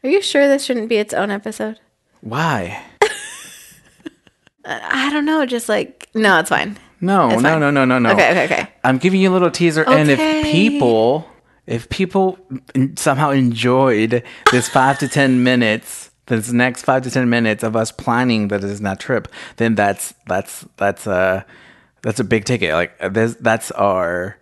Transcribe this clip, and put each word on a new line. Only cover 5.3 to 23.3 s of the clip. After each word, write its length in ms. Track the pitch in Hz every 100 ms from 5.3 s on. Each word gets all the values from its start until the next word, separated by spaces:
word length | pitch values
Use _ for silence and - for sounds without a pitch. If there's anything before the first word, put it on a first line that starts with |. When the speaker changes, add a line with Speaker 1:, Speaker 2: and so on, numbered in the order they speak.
| 311 262
Speaker 1:
Just, 240 | 240 -
like, 400 | 214 - - - 226
no, 240 | 214 175
it's 100 | 175
fine. 260 | - 80 208 - _
Speaker 2:
No, 280 | 180 196 139
Speaker 1:
It's 140 | 113
Speaker 2:
no, 60 | 135
Speaker 1:
fine. 80 | 160
Speaker 2:
no, 100 | 143
no, 160 | 143 131
no, 140 | 127
no. 100 | 117
Speaker 1:
Okay, 180 | 117 139
okay, 140 | 175 156
okay. 220 | - - _
Speaker 2:
I'm 140 | 131 131
giving 240 | 185 190
you 80 | 190
a 40 |
little 180 | 185 175
teaser. 320 | 175 175 156 160
And 220 | 262 151
if 80 | 139
Speaker 1:
Okay. 320 | 311 311 302
Speaker 2:
people, 760 | 165 208 285 180 113 113 151 160 _ _ _ -
if 200 | 117 -
people 500 | - 185 196 185 185 - 131 -
n-, 240 | 135 135 -
somehow 320 | 156 135 151
enjoyed 920 | 139 123 113 123 127 131 107 113 120 - - -
this 160 | 123 -
five 280 | 139 131 139
to 80 | 139
ten 360 | 151 135 127
minutes, 640 | 127 127 113 110 - - - _ -
this 260 | 117 110
next 300 | 120 127 117
five 220 | - 135
to 80 | 127
ten 180 | 131 123
minutes 320 | 120 113 107
of 120 | 113 110
us 160 | 110
planning 560 | - - 120 127 113 101
the 100 | 101
Disneyland 400 | 98 101 104 95
trip, 300 | - 120 - - - -
then 180 | 117 107
that's, 400 | 101 98 - - -
that's, 400 | 92 - - - -
that's 280 | 101 98 -
a, 400 | 92 92 92 - - - _ _ _
that's 180 | 120 107
a 40 |
big 220 | 104 110 98
ticket. 280 | 120 87
Like, 200 | 78 87 _
uh, 100 | 95
this, 260 | 101 113